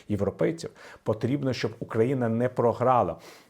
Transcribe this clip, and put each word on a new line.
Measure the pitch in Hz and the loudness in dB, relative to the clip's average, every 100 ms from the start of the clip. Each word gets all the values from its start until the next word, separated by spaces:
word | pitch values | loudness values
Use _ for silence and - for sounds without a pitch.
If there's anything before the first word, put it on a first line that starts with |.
| - | -4
європейців, | 104 98 - 170 165 - - - - | -2 -2 0 -2 -2 -10 -14 -20 -12
потрібно, | - 110 117 143 135 | -4 -2 0 -2 -2
щоб | 120 117 - | -2 -4 -6
Україна | - 113 117 139 117 | -6 0 0 2 0
не | 113 123 | 0 -2
програла | - 117 107 123 127 92 80 - - - | 2 2 2 4 4 2 -2 -12 -20 -12